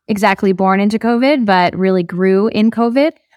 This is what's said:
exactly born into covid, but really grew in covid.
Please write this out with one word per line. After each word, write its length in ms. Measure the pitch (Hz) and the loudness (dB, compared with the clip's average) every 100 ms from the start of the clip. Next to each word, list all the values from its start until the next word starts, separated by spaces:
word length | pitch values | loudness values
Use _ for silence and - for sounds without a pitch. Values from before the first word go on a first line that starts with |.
| - | -8
exactly 460 | 214 208 190 202 | -2 0 0 0
born 260 | 185 190 190 | 0 0 2
into 200 | 208 214 | 0 -2
covid, 460 | 226 233 262 302 214 | -2 0 0 0 2
but 300 | 185 175 - | 2 0 0
really 260 | 190 185 | 0 0
grew 440 | 175 175 190 190 214 | -2 -2 0 2 0
in 240 | - 220 | 0 -2
covid. 400 | 220 233 240 302 - _ | 0 -2 0 -2 -4 _